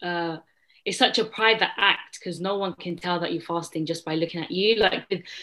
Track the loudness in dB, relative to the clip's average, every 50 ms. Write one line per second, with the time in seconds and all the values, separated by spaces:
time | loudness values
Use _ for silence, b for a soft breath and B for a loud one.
0 | -6 -2 -2 0 0 -2 -4 -6 -10 _ _ _ _ _ _ _ -6 -4 0 2
1 | 2 4 4 2 0 -2 0 2 4 4 4 4 2 0 2 2 2 4 2 2
2 | -2 -14 -16 -12 -10 -8 -6 -4 -4 -2 -2 -2 -2 -4 -4 -6 -6 -8 -6 -4
3 | -2 -2 -2 0 0 -2 -4 -4 -4 -4 -4 -4 -4 -4 -6 -4 -4 -4 -4 -4
4 | -4 -4 -2 -2 -2 -2 -4 -4 -6 -4 0 2 4 4 4 6 4 2 2 0
5 | -4 -4 -4 -6 B B B B